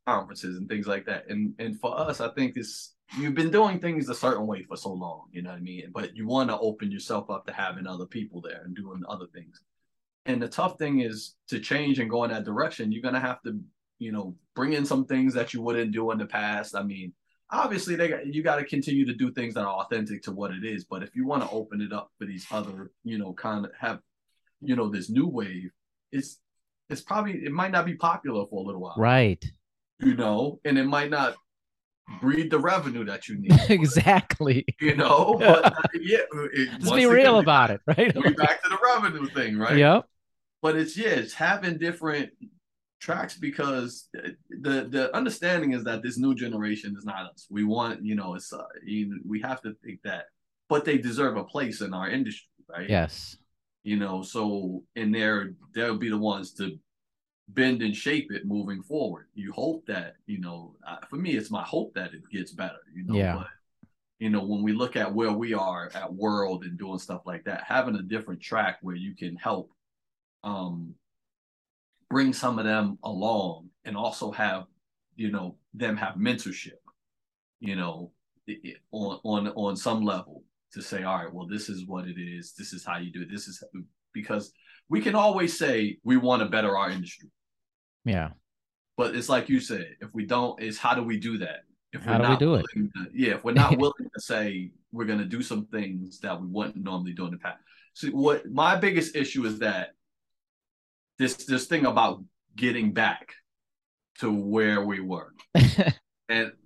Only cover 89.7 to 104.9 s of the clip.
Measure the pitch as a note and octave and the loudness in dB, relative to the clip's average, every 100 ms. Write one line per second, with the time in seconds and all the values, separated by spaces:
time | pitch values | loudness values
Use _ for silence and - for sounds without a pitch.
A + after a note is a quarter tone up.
89.7 | G#2+ E2 - G#2+ A2 G2+ B2 B2 - A2 | -6 -8 -12 -12 -8 0 0 0 -4 -10
90.7 | G#2+ B2 B2 A#2 G#2+ A#2 A2 E2+ - - | -2 0 0 0 -4 -4 -6 -6 -10 -18
91.7 | _ _ - A2 A2+ A#2+ C3 D3 C#3 - | _ _ -10 0 4 4 4 4 4 0
92.7 | G#2+ G#2 - F#2 - A#2+ G2 A#2 B2 C#3+ | -2 -4 -4 -10 -2 0 0 2 6 6
93.7 | C3 C#3+ - - - - A2 G#2 F#2+ F2+ | 6 2 0 -10 -12 -6 -4 -2 -4 -10
94.7 | - _ A#2 A2 G#2+ F#2 A#2 B2 G#2+ G#2+ | -14 _ -6 -2 -2 -2 -4 -4 -4 -4
95.7 | A2 G2 F#2 F#2 - G2+ F2 F#2 G2 G#2 | -6 -4 -6 -10 -10 -8 -6 -6 -4 -6
96.7 | - F#2+ F#2 F2+ F2 F2+ F2 F2+ - _ | -6 -6 -6 -6 -6 -8 -8 -10 -12 _
97.7 | _ _ - D3 C3+ C#3+ C#3+ - C3 E3 | _ _ -8 -4 2 2 2 0 2 4
98.7 | F#3 G3 F3 D#3+ D3+ C3+ C3+ A2+ G#2+ A2+ | 4 4 2 0 -2 -2 0 -2 0 0
99.7 | F#2 F2+ - _ _ _ _ _ _ _ | -2 -6 -12 _ _ _ _ _ _ _
100.7 | _ _ _ _ _ C4 - - B2+ - | _ _ _ _ _ 0 0 -2 -2 0
101.7 | E3 C3 A2 G2 F#2 - _ _ G#2+ B2 | 2 4 4 4 2 -12 _ _ -2 0
102.7 | A#2 G#2+ F#2+ G#2+ - - - _ _ _ | 2 0 2 0 0 -10 -20 _ _ _
103.7 | _ _ _ _ - A#2 G#2 G2+ A2 G#2+ | _ _ _ _ -6 -2 0 0 2 2
104.7 | G#2 G2+ | 2 0